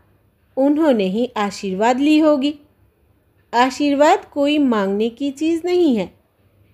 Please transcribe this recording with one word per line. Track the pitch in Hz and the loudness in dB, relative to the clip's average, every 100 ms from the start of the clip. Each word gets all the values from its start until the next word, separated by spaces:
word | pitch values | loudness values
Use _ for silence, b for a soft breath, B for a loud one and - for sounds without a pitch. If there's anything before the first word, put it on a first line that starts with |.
| _ _ _ _ _ - | _ _ _ _ _ -2
उन्होंने | 277 294 320 233 | 0 2 2 2
ही | 185 214 247 214 | 0 -2 -4 -4
आशीर्वाद | 202 - 196 185 226 254 | -6 -6 -8 -2 0 0
ली | 294 302 | 2 4
होगी। | 311 294 285 302 _ _ _ _ _ _ _ _ _ | 4 2 -2 -6 _ _ _ _ _ _ _ _ _
आशीर्वाद | 226 262 262 294 277 302 392 - | 0 0 0 -2 2 2 2 -2
कोई | 294 285 302 | -2 0 2
मांगने | 269 214 196 202 233 | 0 0 -2 -2 -4
की | 226 277 | -4 -8
चीज़ | 269 320 330 359 | -4 -4 -2 -2
नहीं | 359 330 220 | 0 2 0
है, | 175 - _ _ _ _ _ | -4 -10 _ _ _ _ _